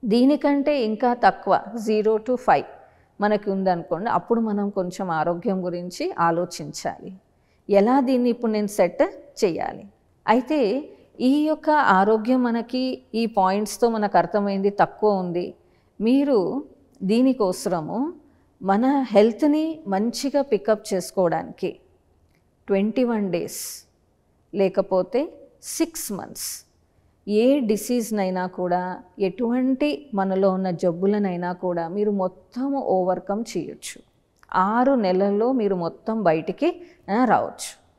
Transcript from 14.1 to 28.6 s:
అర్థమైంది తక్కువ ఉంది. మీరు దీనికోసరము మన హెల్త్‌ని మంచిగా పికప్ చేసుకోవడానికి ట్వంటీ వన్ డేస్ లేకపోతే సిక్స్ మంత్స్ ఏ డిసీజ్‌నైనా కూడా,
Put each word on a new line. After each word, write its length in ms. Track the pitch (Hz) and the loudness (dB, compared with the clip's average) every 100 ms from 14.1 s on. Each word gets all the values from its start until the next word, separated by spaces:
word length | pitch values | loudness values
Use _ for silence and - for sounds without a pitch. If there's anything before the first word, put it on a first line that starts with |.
| 196 | 2
అర్థమైంది 520 | - 208 202 196 196 | 2 0 -2 0 0
తక్కువ 420 | 202 185 - 214 | 2 0 2 0
ఉంది. 420 | 202 180 175 175 - _ _ _ _ | 2 -2 -4 -6 -10 _ _ _ _
మీరు 640 | 214 262 285 254 175 262 294 - _ _ | 2 2 4 2 2 -4 -8 -20 _ _
దీనికోసరము 1120 | 185 220 262 254 196 180 202 175 151 180 294 359 _ _ _ _ | 0 2 4 2 0 0 -2 -4 -4 -4 -6 -6 _ _ _ _
మన 420 | 185 196 254 285 254 | 0 2 2 2 2
హెల్త్‌ని 720 | 202 214 240 302 302 320 311 - | 4 4 4 2 2 0 -6 -4
మంచిగా 560 | 190 226 233 285 285 | -2 -2 -2 -2 -2
పికప్ 520 | 277 208 202 214 214 | 0 -2 0 -2 0
చేసుకోవడానికి 840 | 190 175 - 180 165 165 175 175 - _ _ _ _ _ _ _ _ - | -4 -4 0 0 0 -6 -8 -8 -8 _ _ _ _ _ _ _ _ -2
ట్వంటీ 380 | 196 208 226 | 0 0 0
వన్ 280 | 247 220 202 | 0 0 -2
డేస్ 560 | 175 - - - - - _ _ _ _ _ _ | -2 -4 -10 -12 -14 -20 _ _ _ _ _ _
లేకపోతే 800 | - 190 190 190 185 185 240 320 - - _ | 0 0 0 0 0 0 -2 -4 -8 -20 _
సిక్స్ 500 | - - 330 - - | -14 -4 -4 -4 -10
మంత్స్ 520 | 202 - - - - _ _ _ _ _ _ - | -10 -10 -12 -12 -12 _ _ _ _ _ _ -2
ఏ 300 | 208 240 285 | 2 4 4
డిసీజ్‌నైనా 880 | 226 208 - 247 214 214 190 185 180 | 2 -2 0 -2 -2 -2 -2 -2 -4
కూడా, 560 | 180 | -4